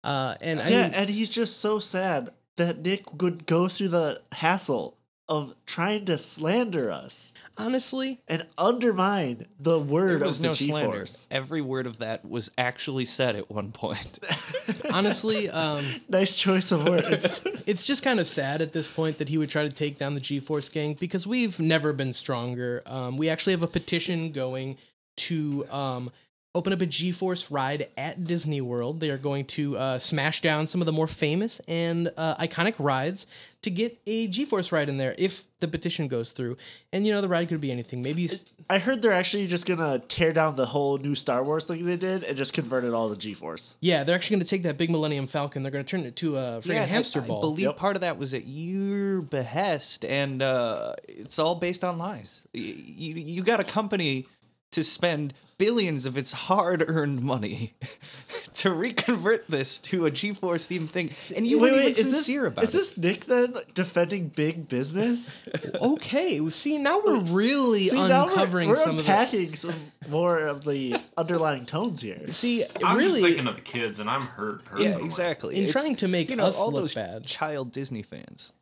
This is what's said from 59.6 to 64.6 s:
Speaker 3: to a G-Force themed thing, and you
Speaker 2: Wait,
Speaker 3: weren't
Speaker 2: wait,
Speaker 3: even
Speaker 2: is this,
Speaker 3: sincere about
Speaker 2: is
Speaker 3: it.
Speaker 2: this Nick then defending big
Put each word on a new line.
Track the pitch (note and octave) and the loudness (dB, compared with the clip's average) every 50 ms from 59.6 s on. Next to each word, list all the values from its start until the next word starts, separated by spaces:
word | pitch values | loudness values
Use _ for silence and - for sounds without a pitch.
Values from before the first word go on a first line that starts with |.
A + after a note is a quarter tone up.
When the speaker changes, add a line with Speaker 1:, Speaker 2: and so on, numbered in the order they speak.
| C3+ C3 - - | 0 -2 -4 -8
Speaker 3:
to | - - - F#3 E3+ | -6 -2 0 2 4
a | D#3 | 2
G-Force | C#3 C3 - G#3 G#3 G3 - F#3 F3 E3 - - | 2 0 -4 -4 -4 -2 0 0 0 0 -2 -2
themed | F3+ F3+ D#3+ D#3+ | -4 -4 -4 -2
thing, | - F3+ F3 D3 C3+ - - - F#3 | -2 -2 -2 -2 -6 -10 -12 -8 -2
and | - A3+ | 0 2
you | A#3 C4+ D4+ | 4 6 8
Speaker 2:
Wait, | A3+ B3+ C4+ | 8 8 8
Speaker 3:
weren't | C4+ C#4 | 8 6
Speaker 2:
wait, | C4+ B3+ A3 | 6 6 4
Speaker 3:
even | A3 | 4
Speaker 2:
is | C4 C4+ | 4 4
this, | D4+ D4+ | 2 2
Speaker 3:
sincere | A#3 B3+ C#4+ C4 | 2 0 0 0
about | F3 G#2+ - A3+ | -2 2 2 2
Speaker 2:
is | A3+ | 4
Speaker 3:
it. | - | 4
Speaker 2:
this | F4+ F#4+ - - | 2 0 0 -2
Nick | - E3+ F3 - - - | 0 0 0 0 0 0
then | - B3+ B3 A#3+ B3 B3 A3 E3 - - | 2 4 4 4 2 0 -6 -10 -6 -2
defending | - F3+ E3+ - F3 F3 E3 G3+ G3+ F3 D3 | -2 -2 0 2 2 2 2 2 -4 -4 -4
big | - - D3+ D#3 E3 E3+ | 0 0 0 0 0 -2